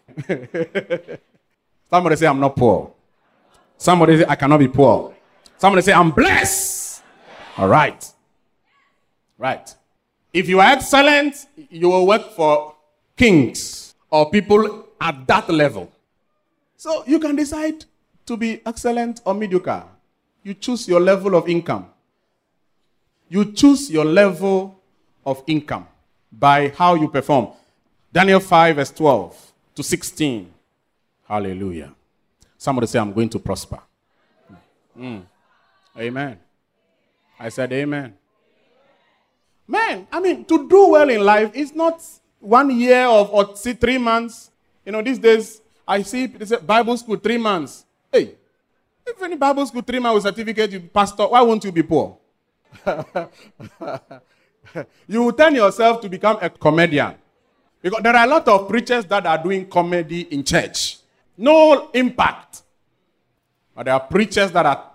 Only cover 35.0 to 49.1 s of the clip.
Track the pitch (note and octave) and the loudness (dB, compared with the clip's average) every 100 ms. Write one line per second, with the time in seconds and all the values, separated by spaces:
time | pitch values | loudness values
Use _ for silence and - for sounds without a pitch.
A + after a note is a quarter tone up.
35 | B2+ G#2+ F2 _ _ _ _ _ _ - | -16 -16 -18 _ _ _ _ _ _ -12
36 | A#2 C3 C#3 G2+ _ _ _ _ _ _ | -10 -8 -10 -14 _ _ _ _ _ _
37 | _ _ _ _ A#2 B2 B2+ C3 D3 D3 | _ _ _ _ -12 -8 -6 -6 -6 -8
38 | C3 G#2 _ _ _ _ _ _ _ _ | -12 -20 _ _ _ _ _ _ _ _
39 | _ _ _ _ _ _ - E4+ A4+ G#3+ | _ _ _ _ _ _ -8 -4 -4 -6
40 | F#3+ D#4+ F#4 C#4 - D#4+ C4 F#4+ F#4+ D4+ | -10 -4 -4 -4 -2 -2 4 6 6 6
41 | C#4+ A3 G3+ G#3+ A3 A#3+ C#4+ D#4 E4 E4 | 4 2 2 2 0 -4 -8 -4 -4 -4
42 | - - _ _ G3+ A#3+ C#4 A#3+ B3 B3 | -12 -20 _ _ 2 2 2 0 2 4
43 | B3+ A3 G3 G#3 G3+ - A#3+ A3 A#3+ B3+ | 4 4 4 0 0 -6 -10 -2 -2 0
44 | A#3 A3+ A#3 - - _ _ _ - G#3+ | 0 -2 -4 -12 -20 _ _ _ -10 -6
45 | A3 A#3 A3+ A3+ G#3+ - _ _ - G3 | -6 0 4 2 0 -16 _ _ -4 -4
46 | G3+ B3+ B3+ - G3+ A3+ D#3 A3 A3+ A#3+ | -4 -6 -8 -10 -8 -6 0 0 0 -4
47 | A#3+ G3+ G#3+ A#3 A3 F#3 C3+ - _ _ | -6 -6 -4 -2 -2 -4 -6 -14 _ _
48 | _ B3+ C#3 - _ _ _ _ _ _ | _ -2 -2 -8 _ _ _ _ _ _
49 | - | -16